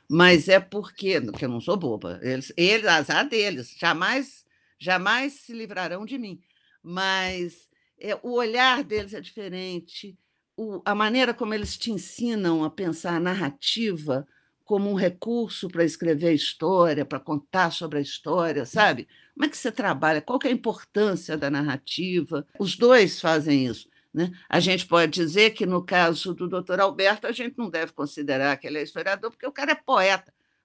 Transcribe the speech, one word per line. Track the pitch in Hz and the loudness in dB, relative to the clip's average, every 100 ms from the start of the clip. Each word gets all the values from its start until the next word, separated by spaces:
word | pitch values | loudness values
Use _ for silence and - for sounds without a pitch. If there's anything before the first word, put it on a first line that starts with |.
| - | 0
Mas | 156 180 170 190 | 6 8 8 8
é | 190 | 4
porque, | 185 208 - - 196 165 | 4 -10 -10 -6 -2 0
porque | 117 - 131 | -2 -6 -6
eu | |
não | 120 | -4
sou | 170 196 | -2 -2
boba. | 147 104 90 90 | -2 -4 -8 -8
Eles, | 127 131 - - | -6 -6 -6 2
eles, | 180 220 208 | 2 4 4
azar | 160 143 156 285 | 4 4 0 0
deles, | 226 202 139 117 - | 0 -2 -4 -10 -2
jamais, | 170 160 190 262 262 - _ _ _ - | -2 0 0 -2 -4 -14 _ _ _ -10
jamais | 180 185 196 240 277 | -2 0 0 0 -2
se | 277 - | -8 -14
livrarão | 233 220 185 170 180 214 | -12 -10 -8 -8 -8 -10
de | 269 | -10
mim. | 214 156 _ _ _ _ | -10 -14 _ _ _ _
Mas, | 165 180 190 190 185 180 175 - _ _ _ - | -10 -4 -2 0 -2 -6 -8 -10 _ _ _ -12
é, | 208 196 | -8 -8
o | 247 | -4
olhar | 240 226 240 262 254 | -2 0 2 2 2
deles | 190 214 202 | -2 -6 -6
é | 208 | -12
diferente, | 185 220 190 180 185 175 175 - 202 190 _ _ _ - | -14 -14 -12 -10 -8 -10 -12 -18 -18 -20 _ _ _ -12
o, | 220 196 196 | -10 -6 -2
a | |
maneira | 208 214 254 247 | 0 2 2 2
como | 233 214 | 0 -4
eles | 214 202 - | -4 -6 -6
te | 240 | -6
ensinam | 208 - - 240 220 175 165 | -6 -6 -6 -4 0 2 2
a | 156 | 0
pensar | - 180 165 180 165 | -4 -6 -4 -4 -2
a | |
narrativa | 175 185 143 - - 220 220 165 147 131 - _ _ _ | -2 -2 -4 -4 -4 -2 -2 -4 -2 -4 -4 _ _ _
como | - 202 202 | -2 0 0
um | 190 | 2
recurso | 180 180 226 233 208 - 175 | 0 -2 -4 -2 -4 -6 -6
pra | 165 | 0
escrever | 165 147 170 151 170 | 0 2 0 2 4
a | |
história, | 147 - - 160 190 170 147 131 | 2 0 -2 2 4 4 2 -2
pra | 139 | -6
contar | - 147 - 190 170 | -4 -6 -2 2 2
sobre | - 165 147 | 0 -6 -4
a | |
história, | 143 - 151 175 165 147 120 | -6 -6 -2 0 0 -2 -2
sabe? | - 202 123 - _ _ | 4 4 2 -6 _ _
Como | - 302 | -4 -4
é | |
que | - | -2
você | 247 | -6
trabalha? | - 202 139 156 156 | -2 -2 2 2 2
Qual | - 262 | 0 -2
que | 254 | 0
é | |
a | |
importância | 254 226 - - 208 214 180 - 151 | -2 -2 -6 -4 0 0 0 -4 -4
da | 143 | -2
narrativa? | 143 147 131 - - 185 180 143 151 - - | -2 -2 -4 -6 -6 -2 -2 -2 -6 -6 -6
Os | 196 185 | -4 0
dois | 240 254 185 - | 6 6 6 2
fazem | 165 160 151 143 127 | 0 2 2 2 2
isso, | 110 - _ _ | -4 -12 _ _
né? | 143 180 - - | -4 -4 -6 -2
A | 165 | 0
gente | 185 180 - | 2 0 2
pode | 170 160 | 4 4
dizer | 180 165 190 220 | 2 0 4 4
que, | 220 185 | 4 0
no | 180 | 0
caso | 180 185 170 160 185 | 2 4 4 2 -4
do | 170 180 | -6 -4
doutor | 180 180 185 | -4 -2 2
Alberto, | 196 - 196 208 226 | 2 4 2 2 -2
a | |
gente | 240 240 240 | -6 -8 -8
não | 208 | -6
deve | 160 160 | -4 -6
considerar | - 143 - 143 135 143 139 | -6 -8 -6 -4 0 0 -2
que | 127 | -4
ele | 151 | -8
é | |
historiador, | 143 160 185 196 226 | -8 -6 -4 -4 -6
porque | - 269 | -8 -10
o | |
cara | 277 285 | -6 -2
é | 302 | -2
poeta. | - 226 190 190 - _ _ _ | 2 4 4 2 -2 _ _ _